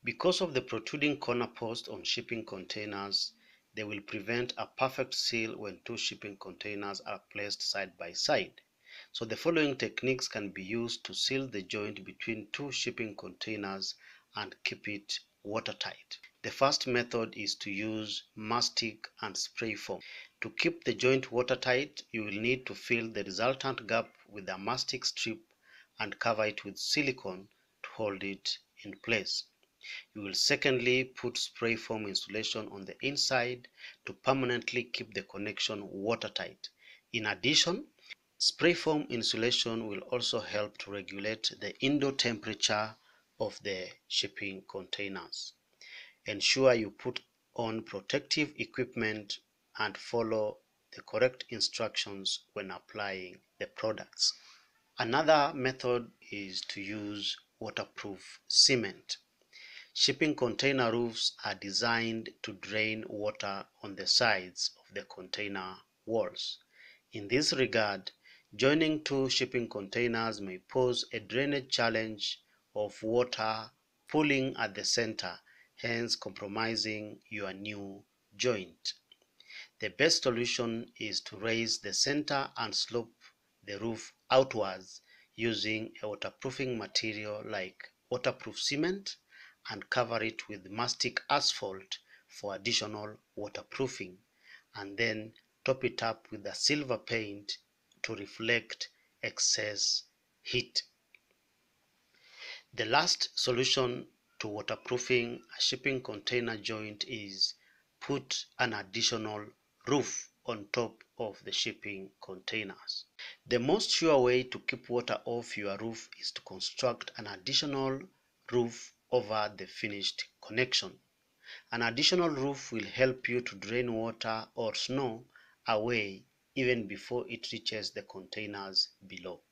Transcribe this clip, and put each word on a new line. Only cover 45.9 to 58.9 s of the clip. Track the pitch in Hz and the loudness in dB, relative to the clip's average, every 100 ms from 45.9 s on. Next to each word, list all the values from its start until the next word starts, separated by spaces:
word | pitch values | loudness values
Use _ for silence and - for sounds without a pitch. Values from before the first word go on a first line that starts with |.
| - - _ - | -16 -18 _ -6
Ensure | 101 - 135 131 120 | 0 4 8 8 8
you | 107 | 2
put | - 127 123 - _ _ - | -4 -6 -6 -10 _ _ -4
on | 113 110 | -2 -2
protective | 110 101 - 139 - - 147 - | -4 -10 -2 -2 0 0 0 -2
equipment | 120 - 120 - 110 107 101 - _ _ _ - | -6 -2 -4 0 -2 -2 -6 -10 _ _ _ -2
and | 202 - | -2 -2
follow | - 120 113 110 107 - _ _ _ | -2 0 2 2 0 -4 _ _ _
the | - | -18
correct | - 107 104 - - | -6 4 4 2 -10
instructions | 113 - - 110 - - 98 95 - _ | -2 -2 0 -2 0 -4 -4 -4 -4 _
when | - 95 | -8 -8
applying | 90 _ 107 101 95 92 90 _ _ | -10 _ -6 -4 -4 -8 -14 _ _
the | 98 | -8
products. | - 110 101 95 - - - - - _ _ _ - | -2 -2 -2 -6 0 0 0 -16 -20 _ _ _ -4
Another | 120 135 156 156 143 156 | 2 4 8 8 8 4
method | 127 131 127 123 117 _ - | 0 2 2 2 0 _ -10
is | 104 98 92 | -8 -6 -6
to | - - | -6 -8
use | 98 107 104 104 101 - _ _ | -6 -4 -4 -4 -4 -4 _ _
waterproof | 107 - 101 - 104 95 - - _ | -6 -4 -6 -8 -10 -10 -12 -20 _
cement. | - - 127 104 | 8 8 8 2